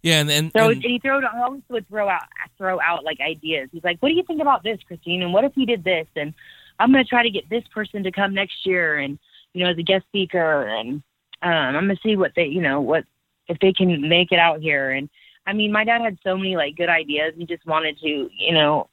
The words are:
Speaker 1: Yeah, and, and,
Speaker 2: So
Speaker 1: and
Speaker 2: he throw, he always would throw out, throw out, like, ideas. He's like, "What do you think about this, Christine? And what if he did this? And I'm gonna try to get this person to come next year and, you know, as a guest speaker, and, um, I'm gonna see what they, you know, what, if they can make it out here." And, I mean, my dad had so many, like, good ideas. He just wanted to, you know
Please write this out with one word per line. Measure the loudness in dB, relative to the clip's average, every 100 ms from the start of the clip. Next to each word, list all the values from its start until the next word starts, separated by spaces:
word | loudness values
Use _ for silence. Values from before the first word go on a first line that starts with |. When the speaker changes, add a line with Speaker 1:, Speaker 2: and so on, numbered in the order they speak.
Speaker 1:
Yeah, | 4 2
and, | 4
and, | 2 2 4
Speaker 2:
So | 4
Speaker 1:
and | 4
Speaker 2:
he | 0 -2
throw, | 0 0
he | 0
always | -2 -4 -4 -8
would | -8 -6
throw | -4 0
out, | -2 -4 -14 -14 _
throw | -4 0
out, | 0 0
like, | -4 -6
ideas. | -6 -6 -4 -4 -6
He's | -6
like, | -4 0
"What | 0
do |
you | 0
think | -2 -2
about | 0 0
this, | 0 -8 _
Christine? | -14 -6 -4
And | 0
what | 2
if | 2
he | 0 0
did | 0
this? | 0 -2 -2 -8
And | -8 -10 -20 -20 -20 _
I'm | 4
gonna | 6
try | 4 2
to | 0
get | -2 -4
this | -6 -6
person | -8 -8 -4
to | -6
come | -2 -2
next | -2 -4 -4
year | -2 0 0 -2
and, | -4 -8 _ _ _
you | -4
know, | -2
as | -2
a |
guest | 0 0 0
speaker, | -4 -2 0 2 0 0
and, | -4 -4 -8 -10 _ _ -6
um, | 0 0 0 0
I'm | 0
gonna | -2
see | 0 0
what | 0
they, | 0 -2
you | 0
know, | 0 0
what, | 0 0 -2 _ _ _ -10
if | 2
they | 2
can | 4 2 2 2
make | 2 4
it | 4
out | 4 2
here." | -2 -2 0
And, | -4 -6 _ -20 _ -6
I |
mean, | -2 0
my | 0
dad | 2 0
had | 0 -4
so | -4
many, | -2 -2 -2
like, | -4 -2
good | 0
ideas. | 0 0 -2 -2 -4
He |
just | -10 -10 -2
wanted | -2 -2 -4
to, | -4 -4 -6
you | -4 2
know | 4 4 2 -2